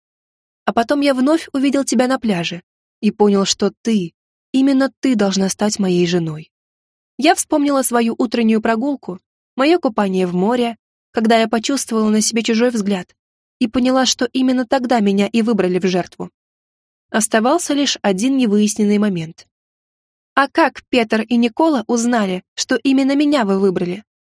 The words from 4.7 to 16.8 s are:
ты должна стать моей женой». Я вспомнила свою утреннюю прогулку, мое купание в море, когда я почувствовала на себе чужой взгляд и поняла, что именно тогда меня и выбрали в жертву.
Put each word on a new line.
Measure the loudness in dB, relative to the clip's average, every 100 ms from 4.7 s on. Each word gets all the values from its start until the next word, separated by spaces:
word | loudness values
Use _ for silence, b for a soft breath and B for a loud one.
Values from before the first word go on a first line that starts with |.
| 2 0 -2
ты | 0 2
должна | 0 0 -2
стать | -2 -4 -2
моей | 0 0 2
женой». | 0 -2 -8 -16 _ _ _ _ _ _ -2
Я | 0
вспомнила | 0 0 0 2 0
свою | 0 0 0 0
утреннюю | -2 0 2 2
прогулку, | 0 -2 -2 -6 -8 -14 _ _ _ -2
мое | 2 2
купание | 0 -2 -2 0 0
в |
море, | 0 0 0 -2 -6 _ _ _
когда | -2 2 2
я | 2
почувствовала | -2 -2 -4 -2 -2 0
на | 0
себе | 0 -2
чужой | 0 0 0
взгляд | 0 -2 -4 -8 _ _ _ _ -4
и | -2
поняла, | 0 0 2
что | 0 0 -2
именно | 0 0 0 0
тогда | -2 0 0
меня | 2 0 0
и | 0
выбрали | 0 0 0 0
в | 0
жертву. | -2 -4 -10 -16 _ _ _ _ _